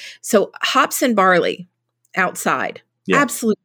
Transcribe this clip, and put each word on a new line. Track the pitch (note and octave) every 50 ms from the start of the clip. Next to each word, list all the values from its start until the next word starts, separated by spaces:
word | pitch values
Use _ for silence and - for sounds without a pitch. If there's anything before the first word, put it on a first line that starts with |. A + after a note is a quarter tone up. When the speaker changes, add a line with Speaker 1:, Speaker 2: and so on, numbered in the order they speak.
| - - - -
Speaker 1:
So | - - - G3 F#3 - - -
hops | - - - C4+ C#4 - - -
and | D4+ B3+ A3
barley | G3+ F#3 F#3+ F3+ E3+ - F#2 - - F3 - _ _ _ _ _ _ _ _ -
outside, | F#3 F#3 - - - - E3+ C#3+ B2+ G2 - - - _ _ _ _ _
Speaker 2:
Yeah. | F#3+ F3+ C#4+
Speaker 1:
absolute | C#4+ - - - B3 A3 G3+ -